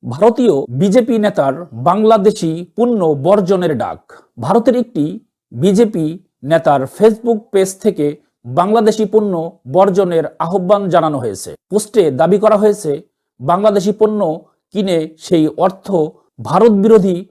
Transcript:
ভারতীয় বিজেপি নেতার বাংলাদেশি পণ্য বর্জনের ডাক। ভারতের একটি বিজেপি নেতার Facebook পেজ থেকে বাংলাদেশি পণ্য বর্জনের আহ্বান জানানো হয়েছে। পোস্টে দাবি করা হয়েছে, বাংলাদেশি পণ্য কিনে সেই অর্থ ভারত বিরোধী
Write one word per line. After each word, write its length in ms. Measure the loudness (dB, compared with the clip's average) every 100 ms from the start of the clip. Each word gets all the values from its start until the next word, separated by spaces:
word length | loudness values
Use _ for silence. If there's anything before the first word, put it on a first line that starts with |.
| -12
ভারতীয় 560 | 0 2 4 2 2 -2
বিজেপি 480 | -2 2 2 2 0
নেতার 480 | 0 0 -2 -2 -10
বাংলাদেশি 920 | -4 -2 2 2 4 2 0 -4 -6 -10 -4
পণ্য 300 | -2 0 0
বর্জনের 720 | 0 2 0 2 0 0 -4
ডাক। 340 | -6 -10 _ -20 _ -10
ভারতের 360 | -2 0 2 0
একটি 440 | -2 -4 -4 -6 _ _ _
বিজেপি 680 | -2 0 2 2 0 -6 -8 _ _
নেতার 380 | -2 0 2 0
Facebook 580 | -2 2 2 2 -2 -4 -2
পেজ 280 | -2 -2 -2
থেকে 380 | -4 -2 -4 -6 _ _ -6
বাংলাদেশি 600 | -2 0 2 2 0 0
পণ্য 540 | 0 0 -4 -8 _ -4
বর্জনের 520 | 0 2 2 0 0 -4 _
আহ্বান 500 | -4 -4 0 0 2
জানানো 280 | 0 0 -4
হয়েছে। 380 | -6 -8 -14 -18 _
পোস্টে 420 | -6 -2 0 0
দাবি 260 | 2 2 2
করা 200 | 2 2
হয়েছে, 440 | 2 0 -4 -6 _ _ _ _
বাংলাদেশি 500 | -2 0 2 0 -2
পণ্য 500 | 0 -2 0 -4 -6 _ _ _
কিনে 420 | -6 -2 -2 -4 -12
সেই 300 | -2 0 0 0
অর্থ 340 | -2 -2 -4 -2 -2 _ _ -16
ভারত 300 | -6 2 2
বিরোধী 540 | 4 4 4 2 -4 -8